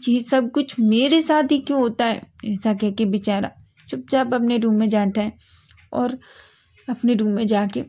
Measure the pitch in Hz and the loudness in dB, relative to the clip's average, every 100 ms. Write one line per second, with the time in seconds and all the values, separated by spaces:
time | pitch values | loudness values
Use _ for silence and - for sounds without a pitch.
0 | - 240 233 262 240 285 277 - 220 220 | 0 0 2 0 2 -2 -2 0 2 4
1 | 269 320 320 302 277 294 277 277 240 233 | 4 2 2 2 2 0 0 0 0 0
2 | 233 214 - _ 220 196 220 202 208 196 | -2 -2 -8 _ -8 -4 -2 0 -2 0
3 | 214 202 202 202 - - - _ - 262 | -2 -2 -2 -2 -4 -10 -20 _ -12 -12
4 | 254 269 240 247 233 240 226 214 220 208 | -2 0 0 0 0 0 2 2 2 2
5 | 202 208 214 - _ _ _ _ - 247 | 0 -2 -4 -8 _ _ _ _ -8 -4
6 | 247 254 - - - _ _ _ - 247 | -4 -6 -14 -20 -20 _ _ _ -10 -2
7 | 240 220 214 202 220 208 202 247 | 0 2 0 0 0 0 0 -4